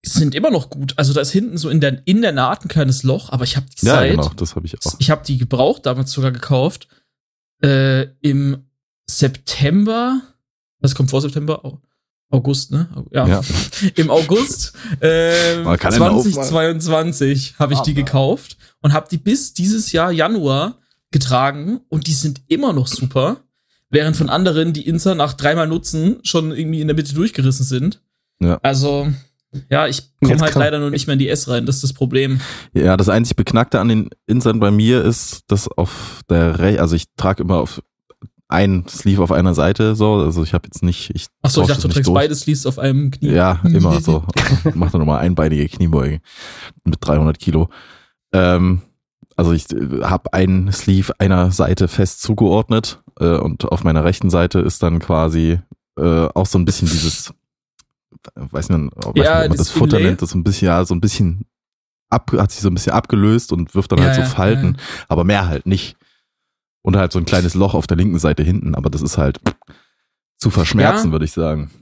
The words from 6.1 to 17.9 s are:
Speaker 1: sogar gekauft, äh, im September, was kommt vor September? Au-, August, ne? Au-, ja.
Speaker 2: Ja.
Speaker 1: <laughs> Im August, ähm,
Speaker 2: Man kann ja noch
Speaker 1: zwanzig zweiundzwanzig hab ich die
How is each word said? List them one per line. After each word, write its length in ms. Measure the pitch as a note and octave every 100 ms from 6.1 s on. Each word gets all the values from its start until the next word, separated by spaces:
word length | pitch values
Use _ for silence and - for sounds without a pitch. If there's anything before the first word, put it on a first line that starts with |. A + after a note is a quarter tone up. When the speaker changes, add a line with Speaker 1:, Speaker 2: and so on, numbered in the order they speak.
Speaker 1:
sogar 200 | - C3
gekauft, 560 | B2 - C3+ D3 - - _ _ _ _ _ _ _
äh, 440 | C#3 C3+ C3+ C3 C3+ _
im 360 | D3 C#3 C#3 C3+ - _ _ _ -
September, 1120 | - C#3 C3+ - - C#3 F#3 G#3 A3+ B3 C4 B3+ _ _ _ _ _
was 140 | C3+
kommt 160 | - C3
vor 120 | C3+
September? 440 | C#3+ D3 D3 D#3 C3+
Au-, 160 | - _ _ _ _ _
August, 420 | C3+ B2+ C3+ -
ne? 160 | C#3 E3+ -
Au-, 100 | -
ja. 160 | - A2+
Speaker 2:
Ja. 140 | G2 C3 - -
Speaker 1:
<laughs> 260 | - F#3+ -
Im 160 | D#3+
August, 640 | D3 D3+ G3+ C4+ - - - A#3 C#3
ähm, 600 | D#3 E3 E3 E3+ E3+ E3+
Speaker 2:
Man 140 | E3 E2+
kann 140 | F2+
ja 60 | A2+
noch 220 | - G#3+
Speaker 1:
zwanzig 140 | A3+ D3
zweiundzwanzig 1120 | C3+ D#3+ D#3+ E3 D#3+ D#3 D#3+ C3+ C#3 C#3 C3+ -
hab 140 | C#3+
ich 80 | C#3
die 120 | C3